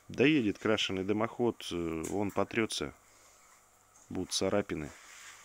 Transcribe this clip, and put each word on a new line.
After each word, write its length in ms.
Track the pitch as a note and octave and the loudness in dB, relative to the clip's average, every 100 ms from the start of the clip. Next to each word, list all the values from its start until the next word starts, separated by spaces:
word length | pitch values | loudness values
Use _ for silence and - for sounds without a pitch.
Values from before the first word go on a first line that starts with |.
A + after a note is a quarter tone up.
| - | -10
доедет 500 | F#2+ C3+ D#3 G#2 F#2 | 2 4 6 2 2
крашеный 440 | G#2+ G#2+ - F#2+ | 2 2 2 0
дымоход, 640 | F#2+ G#2 A2+ - A#2+ - - | 0 2 0 2 0 0 -6
э, 320 | F2 E2 D#2+ E2 | -4 -2 -2 -2
он 180 | F#2 G2+ | -2 -2
потрется, 640 | - G2 A2+ A2 - C#2 - - - - - - - _ _ _ - - | 0 0 0 0 -2 -6 -8 -20 -20 -20 -20 -20 -20 _ _ _ -20 -8
будут 220 | F#2 F2 | -6 -2
царапины. 600 | - F#2+ G2+ - E2 C#2+ - - - - - | 0 2 2 0 -4 -6 -10 -20 -18 -18 -20